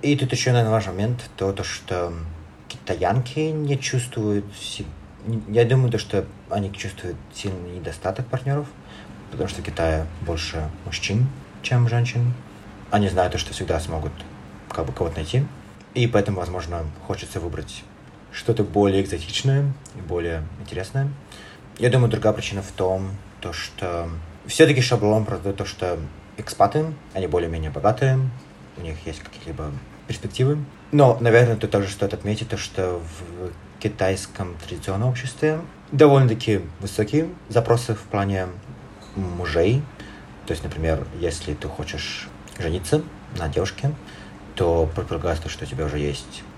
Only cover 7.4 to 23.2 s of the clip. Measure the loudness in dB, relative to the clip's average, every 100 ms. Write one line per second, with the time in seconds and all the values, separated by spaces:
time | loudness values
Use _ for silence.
7.4 | -6 -6 -8 -8 -8 -4 -2 -2 -4 -4
8.4 | 0 -2 -2 -10 -18 -18 -16 -16 -14 -6
9.4 | -4 -4 -6 -2 0 2 -2 -6 -4 -4
10.4 | -4 -4 -6 -6 -8 -6 0 2 2 0
11.4 | -14 -10 0 4 4 4 2 2 0 0
12.4 | -8 -18 -18 -18 0 2 4 4 2 2
13.4 | -4 -6 -2 -2 -2 -4 -4 -8 -14 -16
14.4 | -18 -18 -10 -6 -4 -2 -2 -2 0 0
15.4 | 0 -4 -18 -20 -8 0 4 4 2 0
16.4 | -2 -6 -6 -6 -6 -8 -8 -8 -6 -6
17.4 | -6 -8 -10 -14 -16 -20 -20 -20 -16 -8
18.4 | 0 2 2 4 6 6 2 -4 -4 -2
19.4 | 2 2 2 -2 -10 -14 -6 -2 -2 -4
20.4 | -6 -10 -10 -8 -4 -2 -2 -4 -14 -18
21.4 | -18 -20 -20 2 4 6 6 4 2 2
22.4 | -2 -6 -6 -2 0 2 -2 -8